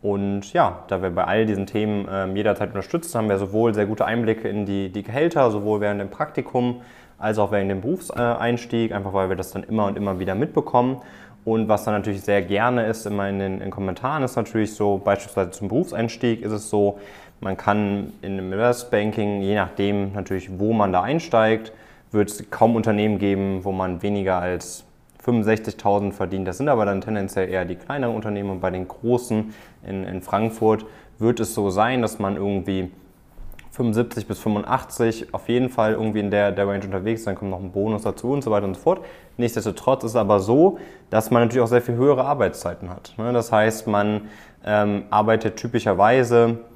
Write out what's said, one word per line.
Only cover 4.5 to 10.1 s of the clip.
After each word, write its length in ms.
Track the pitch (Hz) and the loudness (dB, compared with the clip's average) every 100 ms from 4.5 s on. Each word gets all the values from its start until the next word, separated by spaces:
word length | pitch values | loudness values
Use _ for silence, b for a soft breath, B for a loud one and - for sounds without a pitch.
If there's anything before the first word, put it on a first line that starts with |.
| 101 101 | -4 -2
die, 240 | 98 98 | -2 -2
die 140 | 98 | -6
Gehälter, 480 | 101 117 196 196 127 | -6 0 0 4 2
sowohl 280 | 104 104 107 | 2 0 0
während 220 | 104 104 | 0 0
dem 80 | 98 | -4
Praktikum 720 | - - - 127 127 123 123 B B B B | -6 -6 -4 -4 0 0 -2 B B B B
als 180 | 107 107 | -2 0
auch 140 | 101 | 2
während 180 | 104 98 | 2 0
dem 120 | 95 | -2
Berufseinstieg, 1080 | 107 185 - - 120 117 117 120 - 117 113 | -2 -4 -6 -2 0 0 0 -2 -2 -2 0
einfach 220 | 101 98 | -2 -2
weil 160 | 98 95 | 0 0
wir 60 | 92 | -2
das 160 | 92 | -4
dann 100 | 98 | -8
immer 240 | - 110 101 | -4 -2 0
und 100 | - | 0
immer 220 | 101 | -2